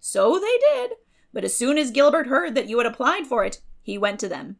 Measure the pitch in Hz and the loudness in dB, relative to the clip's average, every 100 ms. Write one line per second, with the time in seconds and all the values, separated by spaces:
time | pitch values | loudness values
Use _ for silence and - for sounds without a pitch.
0 | - 196 196 349 403 480 554 571 494 453 | -6 0 2 2 2 2 2 2 -4 -8
1 | _ _ _ - 190 190 240 294 285 233 | _ _ _ -8 -6 -2 0 0 0 4
2 | 285 311 262 269 349 254 220 226 240 226 | 6 6 4 0 0 -2 -2 0 -2 0
3 | 240 370 294 240 196 - - - - 202 | -2 0 -2 0 0 -2 -16 -18 -12 -2
4 | 202 202 196 151 - 196 | -2 -2 -6 -8 -12 -16